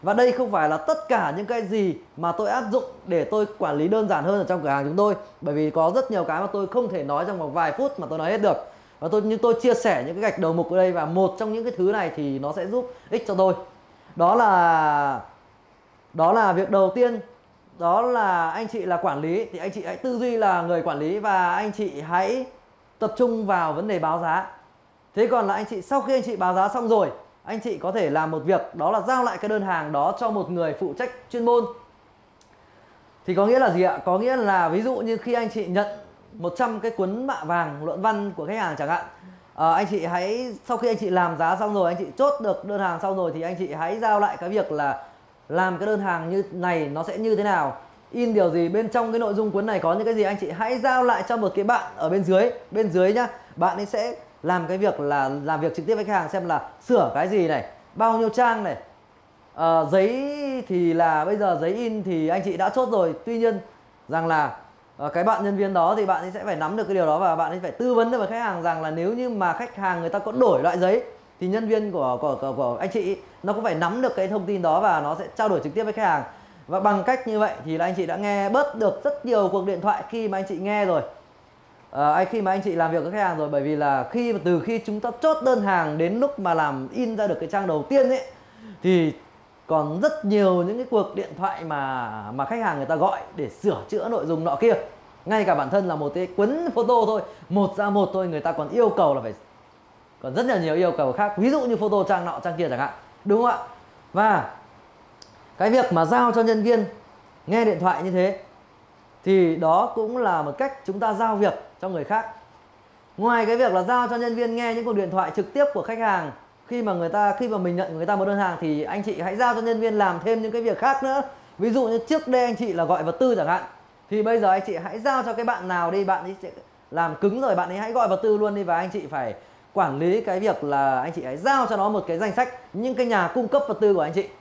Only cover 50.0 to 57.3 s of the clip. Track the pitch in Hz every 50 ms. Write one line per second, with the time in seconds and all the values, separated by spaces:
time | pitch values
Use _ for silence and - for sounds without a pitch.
50 | 214 220 226 220 208 190 208 202 196 147 160 160 226 226 254 262 214 277 254 254
51 | 247 247 233 196 190 - 180 202 214 185 - - 196 214 240 226 - - - -
52 | 147 156 175 196 190 160 185 185 220 240 - - - - - 208 220 208 160 180
53 | 185 190 214 233 247 - - - - - - - 170 185 175 190 208 202 - 220
54 | 214 240 233 - - - - _ - 160 180 180 170 156 185 190 202 202 - -
55 | 147 143 143 143 135 135 139 143 143 147 160 151 151 165 160 - 160 147 226 214
56 | 214 185 208 190 165 151 - 190 175 175 160 139 - - - - - - 247 220
57 | 170 117 - 135 160 185